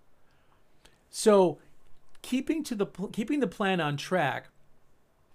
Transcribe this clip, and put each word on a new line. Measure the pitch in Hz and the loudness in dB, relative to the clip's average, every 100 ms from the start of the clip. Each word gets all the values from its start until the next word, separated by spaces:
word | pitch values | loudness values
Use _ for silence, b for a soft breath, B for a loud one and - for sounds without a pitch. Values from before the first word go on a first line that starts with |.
| - - - _ _ _ - - b b b | -20 -20 -20 _ _ _ -20 -20 b b b
So | - 220 202 180 151 b b - - - - | 2 6 8 6 2 b b -18 -18 -16 -16
keeping | - 254 294 320 | -4 -4 -2 -4
to | 294 | -4
the | 208 196 | -4 -4
pl-, | - - | -4 -8
keeping | - 233 294 | -6 -2 0
the | 220 | -2
plan | - 196 185 | -2 -2 0
on | 151 143 | 0 -4
track | - 185 143 120 - _ - - - - _ _ _ | -2 0 0 -2 -10 _ -20 -20 -20 -20 _ _ _